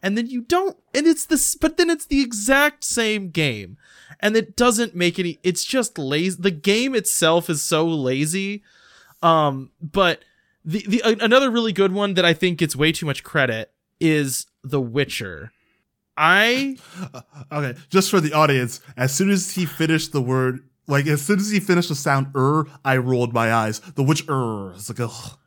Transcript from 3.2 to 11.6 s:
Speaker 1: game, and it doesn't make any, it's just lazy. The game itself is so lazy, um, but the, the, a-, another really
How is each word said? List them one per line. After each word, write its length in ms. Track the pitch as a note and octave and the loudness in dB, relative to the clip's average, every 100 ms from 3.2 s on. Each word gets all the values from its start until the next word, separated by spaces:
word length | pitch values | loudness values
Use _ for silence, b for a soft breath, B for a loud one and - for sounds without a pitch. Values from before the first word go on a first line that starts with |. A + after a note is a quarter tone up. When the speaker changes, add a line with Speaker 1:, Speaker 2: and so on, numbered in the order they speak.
| F#3+ | -4
Speaker 1:
game, 480 | E3 D3+ A2 F#2+ G2+ B B B B | -2 -2 -2 -10 -18 B B B B
and 140 | G#3 | 0
it 220 | A3 A3+ - | 0 -2 0
doesn't 380 | A#3+ A3 A#3 F3 | 2 2 -2 0
make 220 | F3 F3 | -2 0
any, 200 | F3+ D#3+ | -6 -2
it's 220 | F3+ F3+ | -4 -2
just 340 | - C4 A#3 - | -2 -2 -2 -6
lazy. 420 | C#3 D3 F3+ F3+ | -4 -2 -2 0
The 100 | F#3 | -2
game 420 | D#3+ F#3+ G#3 C4 | -2 0 0 2
itself 560 | B3 F#3+ - D#3+ E3+ E3 | -2 -2 2 4 4 2
is 100 | D#3 | -4
so 260 | - D#3+ E3 | 0 0 0
lazy, 760 | D#3+ B2+ C3 D#3 F3+ G3 G#3 b b b b b b | 0 -2 0 -2 -2 -4 -8 b b b b b b
um, 480 | E3+ E3 D3+ C3+ C3 _ | 2 4 4 0 -10 _
but 400 | D#3+ - F3+ D#3+ _ _ _ _ | -6 2 2 2 _ _ _ _
the, 180 | D#3+ F#3 G3+ | -6 -6 -2
the, 140 | A3 | 0
a-, 180 | A3+ A3 | 2 2
another 260 | A3+ B3 C4+ | 4 4 4
really 220 | A#3 | 0